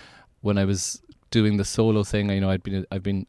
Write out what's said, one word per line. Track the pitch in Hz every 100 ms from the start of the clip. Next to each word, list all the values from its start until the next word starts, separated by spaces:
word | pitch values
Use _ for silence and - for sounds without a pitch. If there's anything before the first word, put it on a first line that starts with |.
| - - _ _
When | 104 101
I | 95
was | 98 - - _ - -
doing | 117 107 104
the |
solo | 98 - 113 107
thing, | 101 104 101
you | 98
know, | 95
I'd | 95
been, | - 98 90
I've | 98
been | 98 98